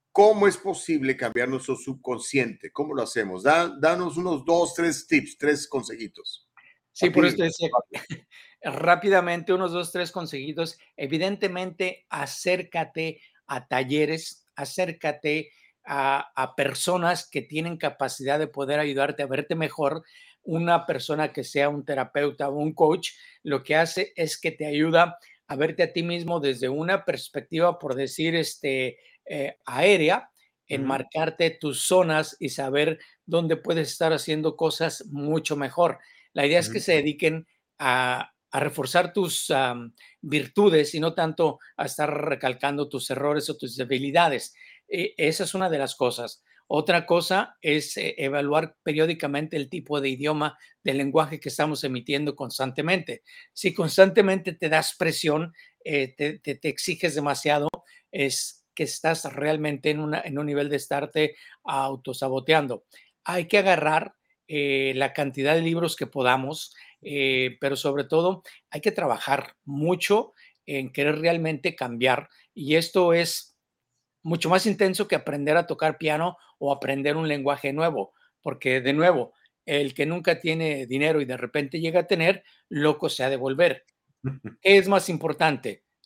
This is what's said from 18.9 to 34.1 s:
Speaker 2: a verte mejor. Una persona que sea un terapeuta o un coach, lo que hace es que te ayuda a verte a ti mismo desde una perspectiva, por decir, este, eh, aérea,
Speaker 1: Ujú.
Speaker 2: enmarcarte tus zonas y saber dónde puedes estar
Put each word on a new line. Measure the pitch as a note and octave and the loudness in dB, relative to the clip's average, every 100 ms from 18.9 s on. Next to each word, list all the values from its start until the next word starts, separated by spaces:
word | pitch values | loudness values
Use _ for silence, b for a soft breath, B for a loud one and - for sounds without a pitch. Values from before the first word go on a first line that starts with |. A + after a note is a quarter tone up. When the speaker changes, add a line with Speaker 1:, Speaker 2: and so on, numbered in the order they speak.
| C3+ C#3 D3 | 0 -2 -2
Speaker 2:
a | C#3 | -4
verte | C3+ D3+ E3 | -4 -2 -2
mejor. | D#3 - C#3+ D#3+ b b b b | -4 0 -2 -2 b b b b
Una | - E3 E3+ E3+ E3 | -6 -2 2 2 2
persona | - - D3+ D3+ | -4 -2 -2 -2
que | - | -4
sea | B2 C#3+ C#3+ | -4 0 0
un | D3 | 0
terapeuta | C3+ C3+ C3 C#3+ D3 - C#3+ | -4 -4 -2 -2 -2 -2 -4
o | C#3+ | -2
un | D#3 | -2
coach, | D#3 D#3 F3 - b b b | 4 4 4 -4 b b b
lo | - C#3 | -4 -4
que | C3 D3+ | 0 2
hace | E3 F#3 - - | 2 -2 -4 -4
es | D#3+ - | -4 -4
que | E3 | -6
te | D#3+ D3+ | -6 -4
ayuda | D3 D#3+ E3 E3+ E3+ b b - | 0 4 6 4 0 b b -10
a | C3+ | -2
verte | D#3 D#3+ | -2 0
a | E3 | 0
ti | F3 | 0
mismo | E3+ F3 E3+ E3+ | -4 -4 -4 -2
desde | C#3+ B2 B2+ | -2 -2 -2
una | C#3+ E3+ F#3+ - | -2 0 0 0
perspectiva, | C3+ - C#3+ - E3 F3 E3+ | -6 -8 -12 -6 0 2 0
por | D3 B2+ | -4 -4
decir, | C3+ - D#3+ E3 | -4 -4 -2 0
este, | D3+ - C#3+ C3+ B2+ b b b - | -2 -4 -4 -2 -2 b b b -10
eh, | D3+ C#3 - - | -6 -6 -8 -8
aérea, | B2 F3 G3 D#3 G#3+ - _ _ _ - | 2 4 6 4 2 -2 _ _ _ -8
Speaker 1:
Ujú. | C#3 | -4
Speaker 2:
enmarcarte | C3+ C3+ - D#3 D#3+ D#3+ E3 D#3+ | -2 -4 -4 -4 -2 0 -2 -2
tus | D3+ C3 - | -6 -4 2
zonas | F#3 E3+ D#3 D#3 - | 4 4 2 -2 -6
y | D3 | -8
saber | C3+ C3+ C#3 D#3 D#3+ b _ - | -6 -2 0 0 -2 b _ -2
dónde | E3 E3 D#3+ | 0 0 0
puedes | - E3+ C#3+ | 0 -2 -2
estar | - D#3+ | 0 2